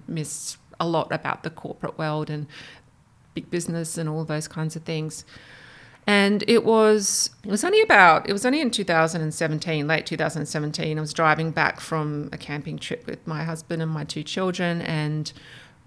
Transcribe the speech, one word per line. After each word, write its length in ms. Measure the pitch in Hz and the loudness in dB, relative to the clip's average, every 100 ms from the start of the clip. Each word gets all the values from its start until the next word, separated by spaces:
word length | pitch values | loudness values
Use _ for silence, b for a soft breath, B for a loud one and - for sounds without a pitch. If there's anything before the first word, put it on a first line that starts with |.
| - | -8
missed 520 | 165 147 - - - _ - | -8 -6 -8 -10 -14 _ -6
a 60 | 170 | -2
lot 260 | 160 - | 0 0
about 300 | 156 143 - | -4 -4 -6
the 60 | 160 | -8
corporate 480 | 160 - - 160 - | -10 -12 -8 -8 -6
world 320 | 156 151 156 | -4 -4 -4
and 160 | 151 147 B B B _ _ _ _ _ 165 | -8 -10 B B B _ _ _ _ _ -12
big 140 | 160 | -6
business 480 | 175 175 165 160 170 | -6 -4 -6 -6 -6
and 120 | 156 | -4
all 160 | 156 156 | -4 -4
those 240 | 151 156 | -6 -6
kinds 260 | 160 156 160 | -6 -6 -6
of 60 | |
things. 400 | 160 160 156 - B B B B B B B B - | -6 -6 -6 -10 B B B B B B B B 2
And 360 | 202 196 208 - | 4 4 4 4
it 160 | 233 | 4
was, 680 | - 220 214 214 196 - - - | 6 6 6 4 2 0 -2 -6
it 60 | 208 | -4
was 140 | 220 | -2
only 180 | 359 427 | 4 4
about, 480 | 440 208 175 156 - | 8 10 10 8 2
it 40 | |
was 120 | 196 254 | 0 2
only 160 | 302 | 2
in 80 | 247 | 0
two 140 | 214 | -2
thousand 380 | 185 165 165 170 | 2 2 2 0
and 120 | 156 | -4
seventeen, 540 | - 160 156 170 156 147 | -2 -2 -2 -2 -2 0
late 180 | 156 - | 0 -2
two 100 | 160 | -4
thousand 300 | 156 156 147 | -2 -4 -6
seventeen, 540 | 156 151 156 156 156 | -4 -4 -4 -4 -4
I 20 | |
was 120 | 151 | -4
driving 360 | 156 160 151 160 | 0 2 2 0
back 300 | 160 - - | 0 0 -2
from 500 | - 160 151 147 - | -6 -4 -4 -6 -8
a 60 | - | -10
camping 400 | - 147 156 151 | -10 -10 -8 -10
trip 300 | - - - | -8 -10 -10
with 180 | - - | -12 -8
my 180 | 151 | -6
husband 380 | 165 160 - 165 | -6 -8 -6 -6
and 80 | 160 | -4
my 140 | 156 | -4
two 180 | 151 156 | -6 -8
children, 600 | 147 190 185 180 175 170 | -8 -4 -2 -2 -2 -2
and 500 | - 156 151 151 151 B B B B B | -4 -2 -2 -4 -6 B B B B B